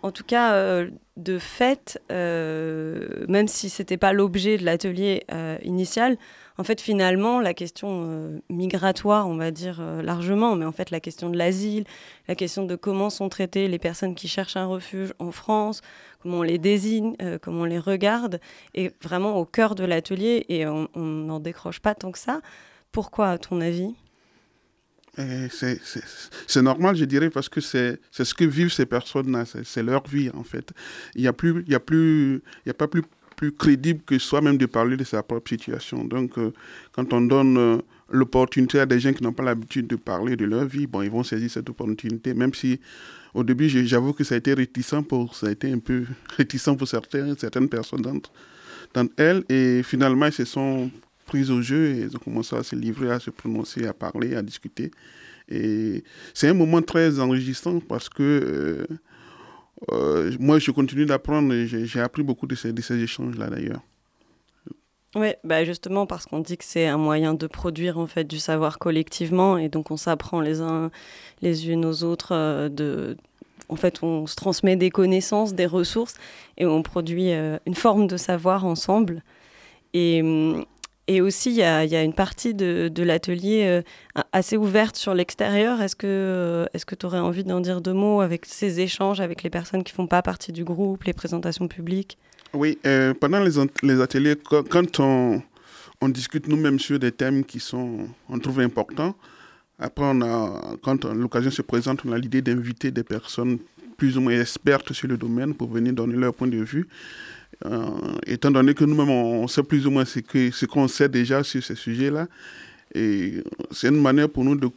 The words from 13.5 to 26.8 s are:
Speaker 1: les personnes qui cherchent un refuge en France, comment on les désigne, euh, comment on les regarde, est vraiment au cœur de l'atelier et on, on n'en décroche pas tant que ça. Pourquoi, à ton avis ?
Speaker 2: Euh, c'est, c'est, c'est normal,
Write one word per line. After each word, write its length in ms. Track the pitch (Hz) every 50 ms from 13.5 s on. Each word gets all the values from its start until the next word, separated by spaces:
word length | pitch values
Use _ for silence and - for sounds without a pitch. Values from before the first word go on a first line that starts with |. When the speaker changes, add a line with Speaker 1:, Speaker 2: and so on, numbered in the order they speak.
| - 196 196
Speaker 1:
les 100 | 190 180
personnes 380 | 170 - 170 170 - - 185 175
qui 120 | - -
cherchent 300 | 170 - - 190 - -
un 80 | 190 185
refuge 480 | 185 185 185 180 - - 190 190 190 - _
en 120 | 175 175
France, 500 | 165 - - - 220 214 208 214 214 - _ - - - - - - _
comment 200 | _ 175 180 175
on 40 | 170
les 140 | 165 170
désigne, 580 | 175 160 196 208 208 190 220 226 220 208 226 - -
euh, 160 | - 180 165 165
comment 220 | - 175 170 170
on 40 | 170
les 140 | 170 170 170
regarde, 600 | 165 196 196 185 196 202 220 240 240 220 175 170 _ - - - - _ _
est 180 | 185 185 185 - _ -
vraiment 340 | 160 175 180 190 214 208
au 80 | 190 170
cœur 300 | - - - 226 214 208
de 80 | 185 185
l'atelier 600 | 180 170 165 160 - 190 185 202 226 240 233 - -
et 160 | 170 160 160
on, 240 | 156 151 156 156 - _
on 100 | 170 165
n'en 340 | 156 156 156 156 156 160 156
décroche 400 | 151 170 170 - - 170 165 -
pas 140 | - 214 208
tant 180 | 208 - 185
que 80 | 185 -
ça. 220 | - - 254 311 - - - - - - _ _ _ _
Pourquoi, 380 | _ 220 208 - - - 214 190
à 80 | 180
ton 240 | 170 - - 185 175
avis ? 320 | 165 170 170 175 180 208 240 _ _ _ _ _ _ _ _ _ _ _ _ _ _ _ _ _ _ _ _ _ _ _ _ -
Speaker 2:
Euh, 300 | 139 131 127 127 127 123
c'est, 260 | - - - 127 123 - -
c'est, 200 | - - 113 - - - - - - - - -
c'est 140 | - - 135
normal, 340 | 127 135 131 151